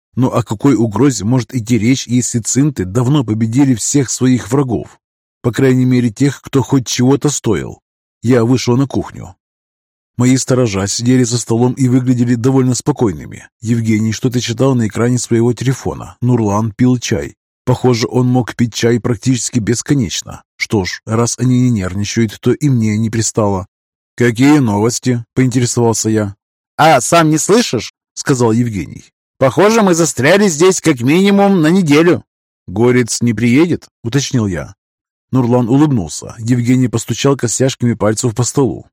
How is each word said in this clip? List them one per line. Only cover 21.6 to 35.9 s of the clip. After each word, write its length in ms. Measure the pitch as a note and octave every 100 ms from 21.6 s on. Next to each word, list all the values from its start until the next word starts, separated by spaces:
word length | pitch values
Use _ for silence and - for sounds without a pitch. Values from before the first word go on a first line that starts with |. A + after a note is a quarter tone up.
не 80 | B2+
нервничают, 680 | A2 F#2 F#2+ G2+ A#2 A2+ -
то 100 | B2
и 160 | A#2+ D3
мне 300 | B2 A2 G#2+
не 120 | A2+
пристало. 580 | A2+ G#2+ - G#2 F#2+ F2+ _ _ _ _ -
«Какие 380 | A#2+ A2 C#3 D3+
новости?» – 680 | A#2+ G2+ A2+ - B2+ A#2+ -
поинтересовался 760 | - C3 B2 A#2+ - A#2 A2 A2+
я. 260 | G#2+ G2+ G2+ _ _ _ -
«А, 240 | D#3 C#3+
сам 300 | - E3+ D#3
не 80 | D3+
слышишь?» – 560 | - A3 A#3 A2+ - - _ -
сказал 360 | - C3 A#2+
Евгений. 540 | A2+ A#2+ G2+ D2 - - _ _ _
«Похоже, 440 | C3 D3+ G3+ A3+
мы 120 | G3
застряли 560 | E3 E3 - C3+ G3+ G#3
здесь 320 | D3 F#3 F#3
как 180 | E3 C3
минимум 640 | B2 E3+ G3 G3 G3+ F#3+
на 60 | D#3
неделю». 580 | F#3+ D#3+ C#3+ F3 C#3 - _ _ _ -
«Горец 540 | F#2 B2 B2 A#2 -
не 120 | A#2+
приедет?» – 540 | G#2+ A#2 C3 F3 A#2+ - _
уточнил 420 | A#2 C#3+ C3 C3 G#2
я. 300 | E2 D2 - _ _ _ _ _
Нурлан 380 | C3 A#2+ B2 A#2
улыбнулся. 680 | C#3 D#3